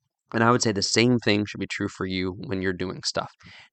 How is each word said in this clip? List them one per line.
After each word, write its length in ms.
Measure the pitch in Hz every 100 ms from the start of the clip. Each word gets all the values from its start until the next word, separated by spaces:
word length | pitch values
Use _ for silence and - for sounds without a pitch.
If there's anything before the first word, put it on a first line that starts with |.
| _ _ _
And 80 | 117
I 60 | 113
would 120 | 120
say 100 | 117
the 100 | 101
same 360 | 98 - 120 123
thing 260 | 113 104 104
should 140 | -
be 60 | 98
true 220 | - 101
for 180 | - 95
you 280 | 92 92 90 90
when 140 | 95
you're 120 | 92
doing 300 | 90 92 -
stuff. 260 | - - 82 _ - - -